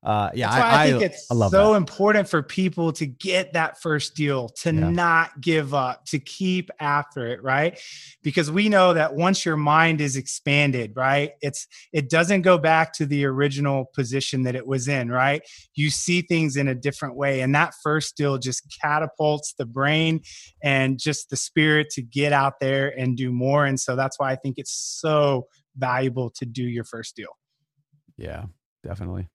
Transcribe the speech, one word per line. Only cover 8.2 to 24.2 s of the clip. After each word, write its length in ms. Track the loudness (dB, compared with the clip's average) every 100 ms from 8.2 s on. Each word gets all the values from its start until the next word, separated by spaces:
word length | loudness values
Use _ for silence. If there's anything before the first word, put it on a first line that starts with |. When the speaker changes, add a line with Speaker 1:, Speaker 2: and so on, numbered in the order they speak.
Speaker 2:
Because 280 | -4 0 0
we 200 | 2 4
know 240 | 6 6
that 200 | 4 0
once 300 | 2 2 2
your 140 | 0 0
mind 420 | 4 4 4 2
is 160 | -2 -4
expanded, 800 | -8 -8 0 2 4 0 -4 -2
right, 360 | 0 0 -2 -6
it's, 240 | -8 -8 -16 -20 -8
it 160 | -6 0
doesn't 320 | 2 2 2
go 160 | 4 4
back 380 | 4 4 2
to 100 | -2
the 220 | -2 0 0
original 640 | 2 0 0 0 0 -4
position 500 | -4 -2 -2 -4 -2
that 100 | -2
it 120 | -4 -4
was 220 | -4 -2
in, 220 | -2 -2
right? 320 | 0 0 0 -6 -20 -16
You 160 | -2 -2
see 320 | -2 0 0
things 340 | 2 0 0 0
in 100 | -2
a 80 |
different 400 | -2 -4 -6 -10 -4
way. 260 | -2 0
And 120 | 2
that 200 | 2 2 -2
first 340 | -2 -2 -4 -2
deal 220 | -2 -2
just 240 | -4 -8 -10 -8
catapults 720 | -2 -2 -4 _ 0 0 -4 -8
the 80 | -8
brain 560 | -2 0 2 2 0 -6 -20 -20 _
and 360 | 0 2 2 -2
just 300 | -2 -4 -6
the 80 | -8
spirit 540 | -4 0 2 2 0
to 100 | -6
get 320 | -8 -2 2
out 220 | 2 2 0
there 300 | -2 0 -2 -2
and 200 | -4 -2
do 120 | -2
more. 360 | -2 0 2 2
And 120 | 0
so 180 | -2 -2
that's 220 | -4
why 120 | -2